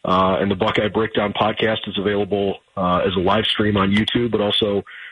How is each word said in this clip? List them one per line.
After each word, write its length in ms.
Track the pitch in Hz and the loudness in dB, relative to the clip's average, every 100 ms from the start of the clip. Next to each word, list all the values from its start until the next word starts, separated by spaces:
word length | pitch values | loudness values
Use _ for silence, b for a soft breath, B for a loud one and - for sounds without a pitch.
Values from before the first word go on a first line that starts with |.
| - | 0
Uh, 320 | 92 95 90 | 2 2 2
and 120 | 98 | 0
the 40 | 95 | 0
Buckeye 320 | 107 110 104 | 0 0 0
Breakdown 460 | 104 110 - 104 | 0 0 0 -2
podcast 540 | - 107 - 110 110 - | 0 -2 0 -2 -2 -4
is 100 | 98 | -4
available, 600 | 98 101 101 101 98 - _ 101 | -2 0 0 0 0 -4 _ -4
uh, 240 | 90 90 98 | 0 2 2
as 80 | 92 | 0
a 40 | |
live 260 | 90 107 107 | 2 2 0
stream 300 | - 104 101 | 0 0 2
on 160 | 98 | 2
YouTube, 400 | 104 110 123 120 | 2 0 0 0
but 80 | 107 | 0
also 440 | 104 - 104 101 B B B | 0 0 0 0 B B B